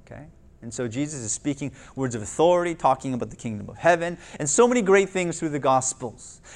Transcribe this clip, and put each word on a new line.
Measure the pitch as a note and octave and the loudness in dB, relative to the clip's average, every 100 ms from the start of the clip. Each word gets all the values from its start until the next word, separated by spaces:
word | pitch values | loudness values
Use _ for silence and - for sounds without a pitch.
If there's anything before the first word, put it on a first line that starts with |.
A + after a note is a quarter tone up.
| - A2+ D#3 - - - | -18 -18 -18 -20 -20 -18
And | A#2 | -14
so | A#2+ B2 | -6 -6
Jesus | A#2 D3 D3 | -4 -6 -6
is | G#2+ | -8
speaking | - D3+ C#3 C#3+ - - - | -6 -6 -6 -8 -10 -16 -6
words | C3 A2+ | -4 -4
of | |
authority, | G#2 - E3 F3 F3 E3 | -8 2 4 4 0 0
talking | C#3 C3 C3+ | 0 0 -2
about | B2 A#2 | -6 -6
the | - | -8
kingdom | A#2 G#2 G2 | -8 -8 -10
of | A2 | 0
heaven, | E3 E3+ E3+ F3 - - | 2 2 0 -8 -14 -8
and | D3 | -2
so | - A#3+ | 4 4
many | B3 | 4
great | F#3+ G3 G3 | 4 4 4
things | F#3+ F3 - | -2 -2 -2
through | D#3+ | -4
the | D3 | -2
Gospels. | C3+ C3 - - B2 - - - - | 2 2 0 -6 -10 -12 -20 -20 -20